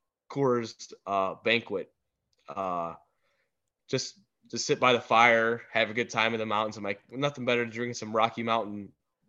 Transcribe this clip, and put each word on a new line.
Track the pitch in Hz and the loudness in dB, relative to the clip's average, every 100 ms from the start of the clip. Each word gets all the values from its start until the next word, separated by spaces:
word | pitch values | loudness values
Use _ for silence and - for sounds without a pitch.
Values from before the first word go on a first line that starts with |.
| _ _ - | _ _ -8
Coors, | 143 139 120 113 - - - 95 | 0 2 2 -2 -10 -18 -12 -2
uh, | 98 95 82 | 0 0 -2
Banquet, | 113 117 - 98 76 _ _ _ _ _ - | 0 0 0 -6 -8 _ _ _ _ _ -12
uh, | 85 95 87 85 80 _ _ _ _ _ _ _ _ - | -6 -4 -2 -4 -8 _ _ _ _ _ _ _ _ -6
just | 131 - - _ _ _ | -6 -6 -12 _ _ _
to | 117 | -6
sit | - 143 | -2 2
by | 123 | 4
the | 120 | 4
fire, | - 113 120 113 113 117 - | 4 6 8 6 4 -2 -2
have | 113 104 | 0 0
a | |
good | 107 117 | -2 -2
time | 117 110 | 0 0
in | 113 | 0
the | 110 | -2
mountains. | 104 110 107 | -2 -2 -4
I'm | |
like, | 101 101 - | -6 -8 -10
nothing | 127 143 143 | -4 -4 -2
better | 123 120 | -2 0
than | 117 | -2
drinking | 113 120 | -4 -6
some | 117 110 110 | -6 -2 2
Rocky | 117 117 | 2 0
Mountain | 113 113 104 104 95 _ _ _ | 0 0 -2 -8 -12 _ _ _